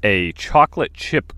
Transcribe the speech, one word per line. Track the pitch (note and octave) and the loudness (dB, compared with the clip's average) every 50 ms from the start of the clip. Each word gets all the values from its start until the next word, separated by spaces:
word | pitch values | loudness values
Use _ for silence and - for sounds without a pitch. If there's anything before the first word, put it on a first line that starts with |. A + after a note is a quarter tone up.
| - | 0
a | G#2 G2 F#2 F2 E2 - | 0 2 2 0 -4 -6
chocolate | - - - - D3+ D3+ - - F3+ C#3+ - - | -10 -10 0 4 4 4 4 2 -4 -4 -4 -6
chip | - - - - C#3+ - - - | -10 -8 -2 -2 -2 -2 -4 -18